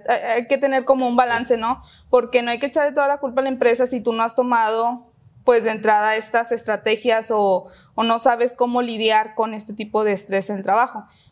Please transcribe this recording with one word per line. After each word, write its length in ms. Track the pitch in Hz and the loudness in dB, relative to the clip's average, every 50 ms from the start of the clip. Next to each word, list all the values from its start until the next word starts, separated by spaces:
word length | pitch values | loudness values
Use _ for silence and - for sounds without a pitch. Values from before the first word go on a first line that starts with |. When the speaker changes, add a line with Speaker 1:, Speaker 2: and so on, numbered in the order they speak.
| - - | -2 -2
Speaker 1:
hay, 300 | 247 208 - - 226 240 | -2 -2 -2 -2 -2 -2
hay 40 | 240 | 0
que 120 | - 277 262 | 0 0 0
tener 260 | 277 277 269 262 254 | 0 0 0 0 2
como 240 | 269 269 262 262 247 | 2 2 2 0 2
un 80 | 240 | 2
balance, 380 | 247 254 240 233 233 247 - 247 | 2 2 2 0 -2 0 0 -2
Speaker 2:
Es 60 | 220 | 0
Speaker 1:
¿no? 220 | 220 233 262 - - - - - _ - | 0 -2 -4 -6 -8 -16 -20 -20 _ 0
Porque 320 | - 247 240 240 - 247 | 2 2 2 2 0 0
no 80 | 240 240 | 0 0
hay 80 | 240 233 | -2 -2
que 80 | 277 | -4
echarle 260 | 285 285 311 294 294 | -2 0 0 0 0
toda 160 | 277 294 277 277 | 0 0 0 0
la 80 | 285 | 0
culpa 240 | 285 285 262 233 262 | -2 -4 -4 -2 -2
a 40 | 262 | -2
la 40 | 269 | -2
empresa 360 | 262 254 233 214 233 247 254 | -2 0 2 2 2 2 0
si 160 | 247 262 240 | -2 -2 -4
tú 100 | 208 233 | -4 -2
no 100 | 226 226 226 | -2 0 -2
has 100 | 233 226 | 0 0
tomado, 720 | - 247 247 247 226 226 214 220 226 233 233 247 247 - _ _ _ _ - _ - - | -2 0 0 0 0 0 0 0 0 -2 -2 -4 -6 -12 _ _ _ _ -20 _ -2 2
pues, 180 | - 240 233 | 4 4 4
de 80 | 214 226 | 2 0
entrada 460 | 220 214 214 220 214 214 208 214 220 | -2 0 2 2 2 2 2 2 0
estas 340 | 220 220 - - 233 233 233 | 0 -2 -2 -2 -2 0 -2
estrategias 800 | 240 220 - - 214 202 - 220 214 220 - 247 220 226 220 - | -4 -4 -4 -4 -6 -2 0 -2 -2 0 0 0 0 0 0 0
o, 360 | 226 214 208 196 185 180 185 - - - _ _ _ | 0 2 2 2 2 0 -2 -8 -16 -20 _ _ _
o 80 | - | -2
no 160 | 226 226 226 233 | 0 0 0 2
sabes 380 | - 269 240 233 240 247 247 | 2 2 2 2 0 -2 0
cómo 260 | - 262 240 240 247 | -2 -2 0 0 -2
lidiar 540 | 247 240 233 214 226 220 220 214 214 220 - | -2 -2 -2 0 2 2 4 2 2 0 -4
con 180 | - 220 220 220 | -4 -4 -4 -4
este 200 | 214 214 - 208 | -8 -10 -12 -10
tipo 280 | 214 214 208 - 214 | -10 -8 -4 -2 0
de 100 | 214 214 | 0 0
estrés 380 | 202 190 - - 190 196 190 - | 0 -2 -2 -2 -2 -2 -2 -4
en 60 | 208 | -6
el 80 | 196 196 | -4 -2
trabajo. 400 | 196 196 226 247 254 - 214 202 - - - _ _ | 0 2 2 2 0 -2 -8 -16 -16 -20 -20 _ _